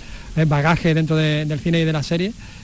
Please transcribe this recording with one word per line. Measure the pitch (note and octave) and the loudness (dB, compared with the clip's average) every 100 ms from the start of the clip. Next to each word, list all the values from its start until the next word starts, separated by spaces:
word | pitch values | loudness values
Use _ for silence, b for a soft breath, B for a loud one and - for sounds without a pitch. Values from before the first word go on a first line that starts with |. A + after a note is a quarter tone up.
| B B B D#3 | B B B 0
eh, | |
bagaje | D#3 D3 D#3 E3 E3+ | 2 4 4 2 2
dentro | D#3+ D#3+ D#3 | 2 2 2
de, | D#3 D3+ D3+ | 2 0 -2
del | D3+ | -2
cine | E3+ E3+ | 0 2
y | D#3+ | 2
de | |
la | D#3 | 0
serie, | C3+ E3+ F#3+ - B B | -2 -2 -2 -6 B B